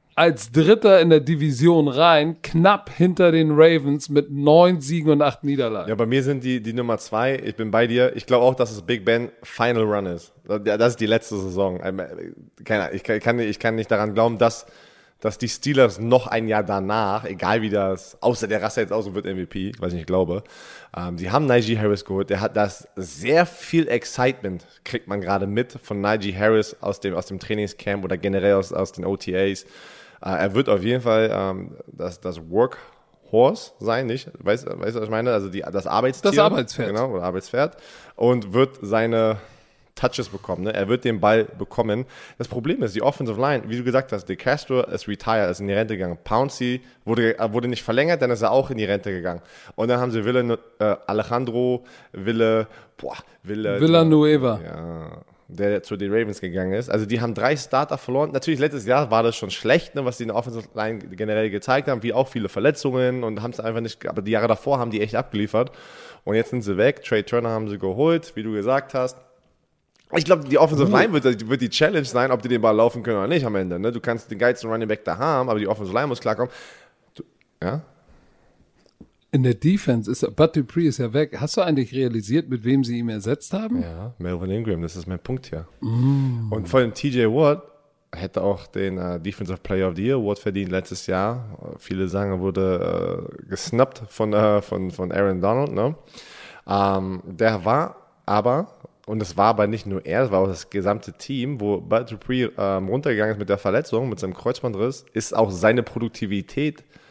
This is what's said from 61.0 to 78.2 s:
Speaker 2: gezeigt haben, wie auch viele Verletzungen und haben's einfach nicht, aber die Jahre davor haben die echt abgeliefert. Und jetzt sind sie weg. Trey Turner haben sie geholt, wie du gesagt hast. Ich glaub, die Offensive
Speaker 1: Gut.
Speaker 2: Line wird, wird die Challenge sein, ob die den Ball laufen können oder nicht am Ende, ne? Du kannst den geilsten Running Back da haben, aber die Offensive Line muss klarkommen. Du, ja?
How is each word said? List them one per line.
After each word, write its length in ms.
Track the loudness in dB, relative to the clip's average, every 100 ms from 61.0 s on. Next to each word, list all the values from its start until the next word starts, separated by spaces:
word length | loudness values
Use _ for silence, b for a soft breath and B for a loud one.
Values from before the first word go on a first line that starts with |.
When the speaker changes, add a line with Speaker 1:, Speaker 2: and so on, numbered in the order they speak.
| -10 -6 -2 0 0
Speaker 2:
gezeigt 400 | -2 0 0 0
haben, 140 | -2
wie 100 | 0
auch 160 | 0 0
viele 220 | -2 -6
Verletzungen 720 | 0 0 0 -2 0 0 -2
und 160 | -4 -6
haben's 160 | -8 -6
einfach 220 | -6 -4
nicht, 260 | -6 -8 -8
aber 140 | -6
die 100 | -2
Jahre 140 | 2 2
davor 320 | 2 0 0
haben 120 | 0
die 100 | -2
echt 140 | -2
abgeliefert. 580 | -2 -4 -4 -2 0 -2 B B B B B
Und 100 | -2
jetzt 160 | 0 0
sind 100 | -2
sie 140 | -2 2
weg. 260 | 2 2
Trey 200 | -2 -2
Turner 260 | 0 -2 0
haben 200 | -2 -4
sie 80 | -4
geholt, 540 | -4 0 2 2 -2 -8
wie 60 |
du 100 | -4
gesagt 400 | -2 0 0 -2
hast. 240 | -4 -4 -6 _ _ _ _ _ _ _ _ -4
Ich 100 | 0 2
glaub, 200 | 2 4
die 120 | 4
Offensive 320 | 4 4 4
Speaker 1:
Gut. 100 | 6
Speaker 2:
Line 120 | 4
wird, 340 | 4 2 0 -2
wird 120 | -2
die 80 | -2
Challenge 340 | 2 2 2
sein, 260 | -2 0 2
ob 120 | 0
die 60 | 0
den 120 | 2
Ball 160 | 4 4
laufen 260 | 4 2
können 140 | -4 -2
oder 100 | 0
nicht 160 | 0 0
am 80 |
Ende, 240 | -2 -2 -2
ne? 120 | -4
Du 100 | -4
kannst 300 | -4 -6 -6
den 80 | 0
geilsten 320 | 0 0 -4
Running 180 | -4 -2
Back 160 | -4
da 120 | -4 -2
haben, 320 | 0 0 0
aber 100 | 0
die 100 | -2
Offensive 260 | -4 -2 -2
Line 120 | -2
muss 120 | -4
klarkommen. 300 | -4 -2 -4 B B B B B B
Du, 80 | -20 -20 _ _ -8
ja? 180 | -6 -6 -8 _ _ -20